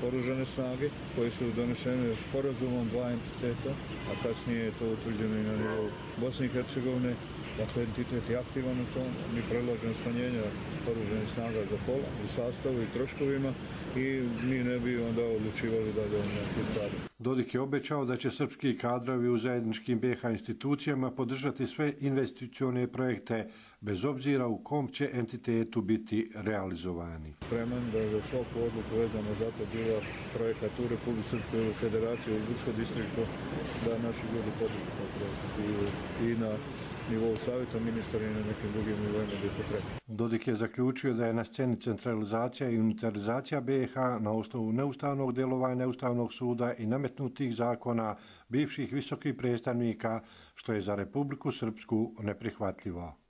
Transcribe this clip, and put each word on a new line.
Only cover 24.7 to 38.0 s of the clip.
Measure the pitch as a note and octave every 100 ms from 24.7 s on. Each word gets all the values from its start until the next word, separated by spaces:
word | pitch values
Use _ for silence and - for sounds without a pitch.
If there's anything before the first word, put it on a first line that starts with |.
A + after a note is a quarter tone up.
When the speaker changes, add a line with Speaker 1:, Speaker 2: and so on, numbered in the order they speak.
| D3 C3
Speaker 2:
će | - C#3+
entitetu | B2 A2+ A#2+ - A2+ A2+ A#2+
biti | G2 A2 A2 G#2+ A2+ A2
realizovani. | G2+ G#2+ F#2+ F2 F2+ E2+ E2+ E2 D#2 D2+ -
Speaker 1:
Spreman | A#2 A#2 B2 A#2+
da | A2 A2
za | G#2+
svaku | G2+ C3 A2+ A#2
odluku | A#2 A2+ G#2 A2
vezano | A#2 G#2+ G#2 G#2
za | A2+
to, | A2+ G#2
bila | A2+ A2+ A2 G2 - -
projekat | A#2+ A2+ A2 G#2+ -
u | A#2+
Republici | A#2 - A2+ G#2+
Srpskoj | A#2+ G#2 A2+
ili | A2
Federaciji | G#2 A#2 A2 A2+ A#2 -
u | G#2+ G#2+
Brčkom | A#2 - A2
distriktu, | A2+ A#2 G#2 A#2 A2+ - - - A2+ - A#2
da |
naši | A2+ A#2 A2 A2+
ljudi | A2+ G#2+ G#2+
podržaju | A2 G2+ F2+ -
taj | F#2+ F#2+
projekat | G2+ F#2+ G2 G#2
i, | G#2 G#2 G2+ G2 - - A#2
i | A#2
na | A2+ G#2+ - - - - -
nivou | A2+ A2+ A2
savjeta | - B2 B2 A2+
ministara | A2+ A2+